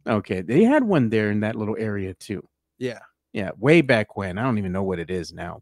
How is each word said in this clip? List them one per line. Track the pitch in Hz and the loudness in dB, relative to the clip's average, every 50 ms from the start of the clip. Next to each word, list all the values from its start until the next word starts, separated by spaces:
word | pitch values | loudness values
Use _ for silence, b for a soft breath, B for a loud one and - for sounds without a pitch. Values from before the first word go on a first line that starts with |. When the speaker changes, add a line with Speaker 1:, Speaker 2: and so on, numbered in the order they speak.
| _ - | _ -2
Speaker 1:
Okay, | 117 104 92 - 107 92 | -2 -2 0 -2 -4 -6
they | 92 78 117 156 220 | -4 0 2 4 4
had | 233 285 311 254 | 6 4 4 2
one | 214 196 151 123 110 | 2 2 2 2 2
there | 113 110 107 104 | 2 2 0 2
in | 104 107 | 0 0
that | 107 107 113 | -2 -2 -4
little | 110 107 101 110 - | -4 -4 -4 -4 -4
area | 110 110 101 101 95 95 92 | -4 -4 -4 -4 -6 -6 -10
too. | - - - 104 90 - _ _ _ _ _ _ _ | -12 -10 -10 -10 -10 -10 _ _ _ _ _ _ _
Speaker 2:
Yeah. | 123 127 113 110 - - _ _ _ _ _ | -8 -8 -8 -10 -16 -20 _ _ _ _ _
Speaker 1:
Yeah, | - 98 87 - - | -6 -6 -6 -8 -2
way | 101 139 160 170 | 4 6 6 6
back | 151 127 127 110 107 - - 110 | 6 4 2 0 0 -2 -6 -6
when. | 98 92 87 98 | -6 -4 -4 -4
I | 117 | -2
don't | 135 117 104 | -2 -2 -2
even | 98 92 90 | -2 -2 -2
know | 95 98 | -2 -2
what | 95 92 85 | -2 -2 -4
it | 85 80 | -4 -6
is | 92 90 82 80 | -6 -6 -6 -8
now, | 87 85 87 87 82 80 | -10 -12 -12 -12 -12 -14